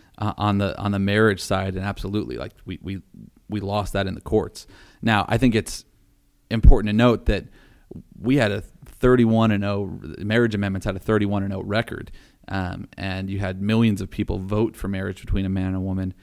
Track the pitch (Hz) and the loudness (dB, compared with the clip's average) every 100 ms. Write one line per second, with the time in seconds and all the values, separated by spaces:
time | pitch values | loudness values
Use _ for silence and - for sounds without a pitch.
0 | _ - 104 - 104 101 101 - 101 101 | _ -8 -6 -2 0 0 -2 -2 -2 0
1 | 98 104 110 98 - 95 95 92 98 98 | 0 4 2 2 -2 -4 -2 -4 -6 -6
2 | 98 104 80 60 64 - - 90 - 98 | -6 -4 -6 -8 -10 -14 -14 -12 -10 -12
3 | - - - _ - 104 98 104 98 98 | -12 -20 -20 _ -10 -6 -4 -4 -2 -2
4 | 95 87 - 107 78 - - - - _ | -4 -6 -2 -2 -2 -8 -20 -20 -20 _
5 | 113 107 - 113 127 107 - - - _ | 0 0 0 2 2 2 -2 -8 -16 _
6 | _ _ _ _ - 113 - 123 107 107 | _ _ _ _ -6 6 8 8 6 4
7 | 123 110 - 101 - - _ _ - - | 4 4 0 -2 -4 -18 _ _ -20 -20
8 | - - 113 139 107 101 - - - - | -20 -8 0 2 2 0 -6 -16 -20 0
9 | 127 127 117 113 113 101 101 101 98 98 | 6 6 6 4 4 2 0 -2 -4 -10
10 | - - 104 113 120 104 101 95 101 95 | -12 -10 -2 2 2 0 -2 -2 -4 -4
11 | - 107 101 101 98 98 95 104 - - | 0 2 2 0 -2 -6 -4 -4 -4 -8
12 | - - - _ - 95 90 90 - - | -12 -18 -20 _ -8 -6 -4 -8 -12 -10
13 | 98 95 95 95 98 95 101 110 113 95 | -8 -6 -6 -4 -6 -4 0 2 2 2
14 | 95 - 101 95 95 104 113 - 95 98 | -4 -4 -4 -4 -2 -2 -2 -2 -6 -6
15 | 98 95 - 98 98 95 92 92 95 95 | -6 -8 -4 -2 0 -2 -2 -2 -2 -4
16 | 92 - | -4 -8